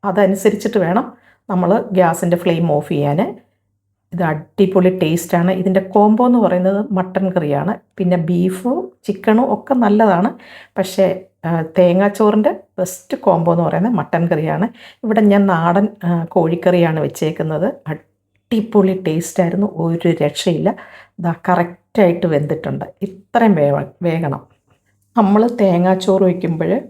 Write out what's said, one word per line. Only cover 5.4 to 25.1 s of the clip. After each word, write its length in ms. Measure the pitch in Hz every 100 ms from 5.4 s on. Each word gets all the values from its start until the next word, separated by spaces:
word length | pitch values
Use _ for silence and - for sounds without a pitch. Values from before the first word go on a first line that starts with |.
| 175
ഇതിൻ്റെ 280 | 185 185 190
കോംബോ 460 | 190 214 208 220 247
എന്ന് 120 | 247
പറയുന്നത് 420 | 196 180 185 196 214
മട്ടൺ 400 | 190 190 185 190
കറിയാണ്. 460 | 180 151 139 156 220 _ -
പിന്നെ 180 | 180 180
ബീഫോ 560 | 165 175 185 185 247 294 370 _ -
ചിക്കനോ 380 | 202 - 214 262
ഒക്കെ 200 | 208 -
നല്ലതാണ്. 560 | 254 220 208 220 175 214 254 - - - -
പക്ഷേ, 460 | 190 - 190 170 - _
ആ, 180 | 165 165 160 -
തേങ്ങാച്ചോറിൻ്റെ 840 | 180 180 202 202 214 214 214 - - -
ബെസ്റ്റ് 380 | 180 - _ -
കോംബോ 360 | - 170 165
എന്ന് 120 | 170
പറയുന്നത് 300 | 165 165 202
മട്ടൺ 340 | 220 147 170 170
കറിയാണ്. 380 | 165 156 156 214 - - _
ഇവിടെ 160 | 226 214
ഞാൻ 260 | 208 202 196
നാടൻ, 420 | 175 165 180 208 -
ആ, 200 | 170 175
കോഴിക്കറിയാണ് 760 | 165 - 170 175 185 180 170 156
വെച്ചേക്കുന്നത്. 720 | 143 - 156 151 160 156 190 - -
അടിപൊളി 1080 | 156 _ _ _ _ _ 226 214 214 190 190 185
ടേസ്റ്റായിരുന്നു, 600 | 156 170 - 170 180 208 -
ഒരു 320 | 165 165 175 165
രക്ഷയില്ല. 520 | 147 143 - 156 160 - - - - -
ദാ 140 | 170 165 -
കറക്റ്റായിട്ട് 800 | 175 175 175 _ - 185 170 175
വെന്തിട്ടുണ്ട്. 580 | 151 147 156 147 139 - -
ഇത്രയും 520 | 196 185 _ 240 226
വേവ-, 380 | 180 143 143 139 _
വേകണം. 440 | 175 165 160 139 - _ _ _ _ _ _